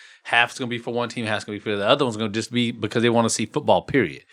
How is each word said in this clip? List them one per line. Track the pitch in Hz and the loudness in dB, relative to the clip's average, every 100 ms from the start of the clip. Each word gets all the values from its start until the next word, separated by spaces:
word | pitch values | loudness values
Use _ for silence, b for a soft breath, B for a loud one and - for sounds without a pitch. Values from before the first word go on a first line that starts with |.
| B B | B B
half's | - 117 120 - | 0 2 2 -2
gonna | 123 | -6
be | 117 | -6
for | 120 | -6
one | 120 117 | -4 -4
team, | 123 110 | -6 -4
half's | 104 | -6
gonna | - 104 | -6 -8
be | |
for | 113 101 | -4 0
the | 101 | 2
other. | 143 131 | 2 2
One's | 107 | -2
gonna | 110 | -2
just | 110 - | -2 -2
be | 120 117 | -2 -2
because | 113 107 120 | -2 -2 2
they | 117 | 4
wanna | 117 113 | 4 2
see | - | 0
football, | 110 151 113 92 | -4 -2 2 2
period. | - 139 85 65 _ | 4 0 0 -4 _